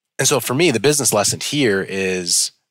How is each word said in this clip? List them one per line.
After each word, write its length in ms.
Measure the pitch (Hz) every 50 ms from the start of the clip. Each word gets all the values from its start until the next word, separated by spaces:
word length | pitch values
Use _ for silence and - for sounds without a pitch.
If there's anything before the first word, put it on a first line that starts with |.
| _ _ _ -
And 80 | 139
so 140 | 131 151 127
for 120 | - - 127
me, 180 | 131 175 170
the 100 | 120 110
business 320 | 98 143 151 147 127 - -
lesson 280 | 104 98 - - 85
here 400 | - - - 98 - 110 98 98
is 720 | 95 - 98 98 95 95 92 92 90 87 87 - - - - _ _ _